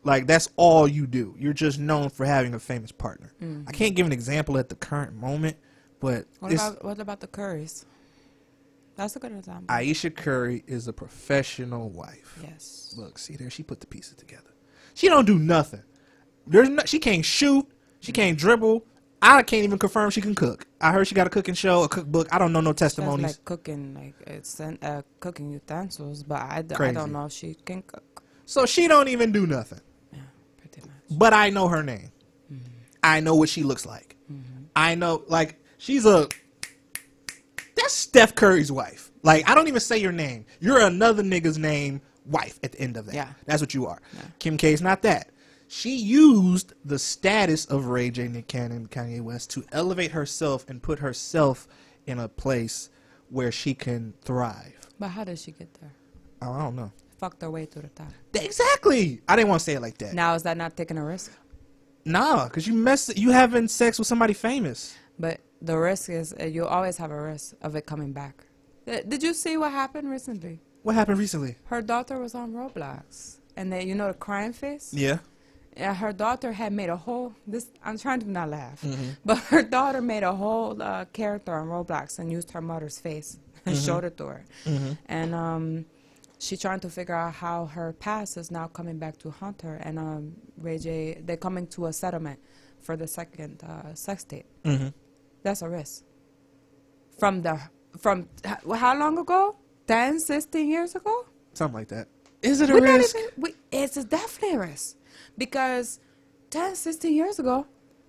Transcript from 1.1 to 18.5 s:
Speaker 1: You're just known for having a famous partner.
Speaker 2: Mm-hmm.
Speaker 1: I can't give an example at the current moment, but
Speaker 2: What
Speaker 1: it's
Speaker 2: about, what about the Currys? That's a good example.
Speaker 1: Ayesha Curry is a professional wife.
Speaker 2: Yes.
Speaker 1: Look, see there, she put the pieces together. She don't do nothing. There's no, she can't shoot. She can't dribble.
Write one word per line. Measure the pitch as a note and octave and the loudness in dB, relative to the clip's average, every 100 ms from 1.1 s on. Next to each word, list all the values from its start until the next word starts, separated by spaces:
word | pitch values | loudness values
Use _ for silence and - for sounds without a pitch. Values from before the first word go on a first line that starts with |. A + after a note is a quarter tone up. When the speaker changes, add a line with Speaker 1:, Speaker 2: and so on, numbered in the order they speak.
| B2+ A2+ - | -2 -4 -4
Speaker 1:
You're | C#3+ | -4
just | C#3+ D#3 C#3 | 0 0 0
known | D3 D3+ C#3 | 0 0 -2
for | - | -2
having | C3+ C#3 B2 | 0 2 0
a | A2+ | -4
famous | - B2 A2+ | -8 -10 -10
partner. | - A2 - - - | -10 -12 -12 -20 -14
Speaker 2:
Mm-hmm. | E3 D3 C#3 | -12 -12 -8
Speaker 1:
I | |
can't | - G#3+ F3+ | -2 0 2
give | E3+ | 0
an | |
example | B2+ A#2 D3 D3 C3+ | -2 -2 -4 0 -2
at | B2 | -2
the | - | -8
current | - D3 C#3+ A2 | -6 -6 -6 -8
moment, | B2 D3 D#3 D3+ _ _ _ _ | -6 -2 -4 -6 _ _ _ _
but | C3+ A#2 - _ | -4 -4 -6 _
Speaker 2:
What | F#3 | -2
Speaker 1:
it's | E3 G#3+ | 0 -2
Speaker 2:
about, | G3+ | -6
what | G3+ G#3 | -10 -10
about | G#3 G3+ | -10 -12
the | - | -14
Currys? | - G3+ D#3+ D#3 - - _ _ _ _ _ _ _ _ _ _ - | -10 -8 -8 -12 -16 -20 _ _ _ _ _ _ _ _ _ _ -10
That's | G#3 C4 | -10 -10
a | |
good | B3 | -14
example. | G3+ F#3 - - | -16 -16 -12 -4
Speaker 1:
Ayesha | A#2+ C3 D#3 E3+ | -2 0 -2 -4
Curry | D#3+ D3+ C3 B2 B2 - | -6 -4 -2 -2 -6 -8
is | B2 A#2 | -10 -10
a | |
professional | - - - - C#3 C3+ - B2 A#2+ A2 | -12 -16 -12 -2 -2 -2 -8 -10 -8 -10
wife. | E2+ - - - - | -12 -18 -20 -20 -20
Speaker 2:
Yes. | - - - - - A#2 | -20 -20 -20 -20 -18 -16
Speaker 1:
Look, | G2+ - | -18 -16
see | - D3 | -16 -14
there, | B2+ | -14
she | - | -14
put | D#3 - | -14 -14
the | - | -16
pieces | - - - | -20 -20 -20
together. | - - _ _ _ _ - | -20 -20 _ _ _ _ -18
She | - F#4 | 2 6
don't | D4+ G#3 | 8 8
do | F#3 | 6
nothing. | D#3 E3 - G2+ - _ _ _ _ _ - | 6 4 2 -6 -20 _ _ _ _ _ 6
There's | F#3 C4+ | 8 8
no, | D4 - | 4 0
she | D#4 | 0
can't | C4 F3 | 2 2
shoot. | D#3 - C#4+ C#4 C#4 _ _ _ | 0 4 4 4 2 _ _ _
She | - | -6
can't | A3+ F#3+ D#3 | 2 2 4
dribble. | F3 | 4